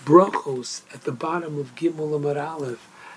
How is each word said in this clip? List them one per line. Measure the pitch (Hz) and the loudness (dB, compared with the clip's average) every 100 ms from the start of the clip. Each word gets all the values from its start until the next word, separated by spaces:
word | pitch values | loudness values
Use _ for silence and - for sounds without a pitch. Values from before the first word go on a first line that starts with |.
Brachos, | 131 170 196 - 147 127 120 - - | 6 8 8 2 -4 -6 -8 -12 -16
at | - | -10
the | - | -8
bottom | 127 160 170 160 147 | -6 -4 -4 -6 -8
of | 127 | -8
Gimel | - 170 156 151 | -2 -2 -2 -2
Amud | 147 143 143 | -2 -2 -2
Aleph, | 151 160 131 117 - - - | -4 -6 -8 -8 -14 -20 -20